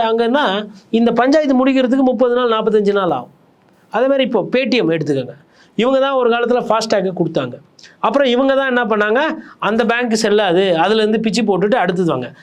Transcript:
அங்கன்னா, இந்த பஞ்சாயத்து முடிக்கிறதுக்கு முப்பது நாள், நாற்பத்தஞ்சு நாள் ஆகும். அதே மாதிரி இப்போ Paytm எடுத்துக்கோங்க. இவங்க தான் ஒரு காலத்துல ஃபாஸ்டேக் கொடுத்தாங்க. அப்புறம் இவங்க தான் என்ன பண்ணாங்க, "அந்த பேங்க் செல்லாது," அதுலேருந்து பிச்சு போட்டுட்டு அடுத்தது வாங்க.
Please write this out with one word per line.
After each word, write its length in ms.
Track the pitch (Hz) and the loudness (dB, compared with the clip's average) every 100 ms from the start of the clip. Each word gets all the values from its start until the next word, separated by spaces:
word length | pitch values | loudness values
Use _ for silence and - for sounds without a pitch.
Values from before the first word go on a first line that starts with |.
| 226 | 2
அங்கன்னா, 560 | 226 233 277 247 196 214 - - | 0 0 0 0 -2 -8 -16 -4
இந்த 220 | 226 233 | 0 2
பஞ்சாயத்து 540 | 226 262 311 294 254 262 | 2 2 2 2 2 2
முடிக்கிறதுக்கு 360 | 262 254 269 | 2 0 2
முப்பது 340 | 254 214 247 240 | 0 2 0 0
நாள், 140 | 247 | 0
நாற்பத்தஞ்சு 420 | 220 220 214 202 | 0 0 0 2
நாள் 180 | 202 180 | 0 0
ஆகும். 200 | 135 - _ _ _ _ _ _ | -4 -8 _ _ _ _ _ _
அதே 160 | 208 262 | -2 0
மாதிரி 160 | 277 | 0
இப்போ 240 | 262 226 165 | 0 -2 0
Paytm 480 | 247 262 240 165 165 | -2 0 0 0 -2
எடுத்துக்கோங்க. 340 | 147 135 120 - _ _ _ - | -2 -4 -4 -14 _ _ _ -2
இவங்க 240 | 240 269 | 0 2
தான் 120 | 269 | 0
ஒரு 180 | 269 233 | 0 0
காலத்துல 320 | 233 240 247 | 0 0 -2
ஃபாஸ்டேக் 500 | 233 220 220 214 190 180 | 0 -2 0 0 -2 -4
கொடுத்தாங்க. 380 | 170 165 127 123 - _ - _ | -2 -2 -6 -10 -20 _ -20 _
அப்புறம் 280 | 214 247 269 | -2 2 2
இவங்க 280 | 240 269 269 | 2 2 0
தான் 120 | 269 | 0
என்ன 160 | 247 | -2
பண்ணாங்க, 360 | 233 214 208 233 311 311 - - | 0 0 0 0 -2 -6 -12 -6
"அந்த 260 | 185 226 226 | -2 0 0
பேங்க் 280 | 233 247 | 0 -2
செல்லாது," 600 | 220 220 208 202 175 196 165 | -2 2 2 2 2 2 2
அதுலேருந்து 400 | 180 220 214 220 | 2 2 0 0
பிச்சு 260 | 220 220 | -2 -2
போட்டுட்டு 320 | 208 185 202 247 | 0 0 0 0
அடுத்தது 360 | 180 180 170 | 0 0 -2
வாங்க. 200 | 131 120 - | -2 -6 -16